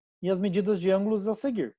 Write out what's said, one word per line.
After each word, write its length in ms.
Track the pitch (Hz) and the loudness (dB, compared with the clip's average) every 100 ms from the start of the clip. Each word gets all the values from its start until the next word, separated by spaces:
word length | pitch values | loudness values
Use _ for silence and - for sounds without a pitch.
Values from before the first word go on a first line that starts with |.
| _ _ | _ _
e 80 | 175 | -2
as 120 | 185 | 0
medidas 400 | 202 185 196 196 | 0 0 0 0
de 100 | 185 | 2
ângulos 380 | 190 202 214 202 | 2 2 0 -2
a 60 | |
seguir. 420 | 214 277 226 120 | -2 -2 -2 -4